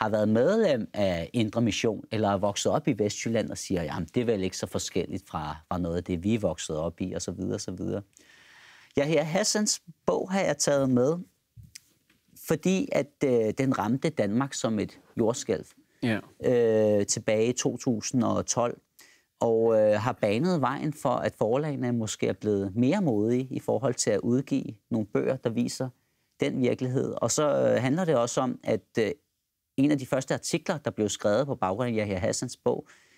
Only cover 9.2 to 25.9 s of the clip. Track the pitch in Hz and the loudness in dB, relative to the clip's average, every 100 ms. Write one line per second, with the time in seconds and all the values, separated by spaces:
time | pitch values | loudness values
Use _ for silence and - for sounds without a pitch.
9.2 | 156 185 214 214 214 - - - - - | 2 0 2 2 0 -2 -8 -4 0 0
10.2 | 190 196 180 151 - 143 135 123 131 175 | 0 0 0 0 2 4 4 4 4 0
11.2 | - _ _ - - - - _ _ _ | -6 _ _ -20 -20 -20 -20 _ _ _
12.2 | _ - - 160 185 185 - 147 139 _ | _ -18 -2 0 2 0 0 -2 -2 _
13.2 | 143 120 107 101 135 120 104 135 165 - | 2 4 2 2 0 2 0 0 0 0
14.2 | 104 117 139 - 117 107 92 - _ - | 0 0 -2 -4 -2 -2 -4 -8 _ 0
15.2 | 113 123 - 95 - - _ _ 123 104 | 0 0 -4 -4 -6 -20 _ _ -2 -2
16.2 | - - 127 120 113 110 107 104 101 117 | -4 -4 2 4 4 4 4 4 2 -2
17.2 | 107 107 117 123 135 120 135 110 - 127 | 0 0 0 0 -4 -2 -2 -2 0 0
18.2 | 107 98 - 127 120 - _ _ - _ | 2 0 -2 -2 -2 -4 _ _ -20 _
19.2 | _ _ 117 113 113 110 107 107 110 110 | _ _ 2 4 4 6 6 4 0 0
20.2 | 107 110 180 175 127 135 151 - 135 120 | 0 2 2 2 0 -2 -4 -2 -2 0
21.2 | 110 - 107 131 156 131 123 120 110 - | -2 -2 0 0 -2 -4 -2 -2 -2 -2
22.2 | 117 101 107 101 98 101 127 202 170 107 | -4 -2 0 0 0 0 2 2 2 2
23.2 | 110 123 131 - - 110 120 123 - 104 | 2 0 -2 -6 -2 0 0 -2 0 0
24.2 | 117 127 - 139 - 113 _ 113 104 135 | 2 0 0 -4 -4 -12 _ -4 -2 -2
25.2 | 123 131 120 113 120 - 131 | -2 -2 -2 -2 -4 -4 -8